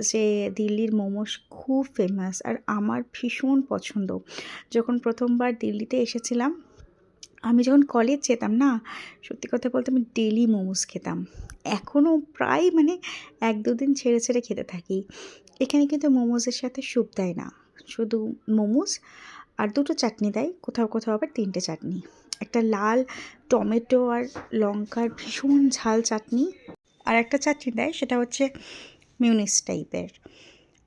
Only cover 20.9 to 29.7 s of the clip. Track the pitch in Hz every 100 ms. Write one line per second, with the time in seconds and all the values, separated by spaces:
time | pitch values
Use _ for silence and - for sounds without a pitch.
20.9 | 226 226 214 311 - 196 185 180 160 165
21.9 | 180 - - - - 202 233 226 208 208
22.9 | 240 254 - - - - 233 208 226 233
23.9 | 254 247 240 247 - - 226 208 202 208
24.9 | 233 233 226 - - 277 285 277 - 226
25.9 | 220 226 214 - 233 339 - - - _
26.9 | _ - 226 233 277 302 294 254 226 269
27.9 | 330 254 247 240 - 269 - - - -
28.9 | - _ - 233 220 208 - -